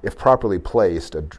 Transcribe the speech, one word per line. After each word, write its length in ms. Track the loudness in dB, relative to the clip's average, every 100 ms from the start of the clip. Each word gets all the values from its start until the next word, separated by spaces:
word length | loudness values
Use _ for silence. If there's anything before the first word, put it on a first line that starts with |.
If 140 | -10 -2
properly 420 | 2 4 2 -2
placed, 560 | -2 2 2 0 -6
a, 100 | -10 -10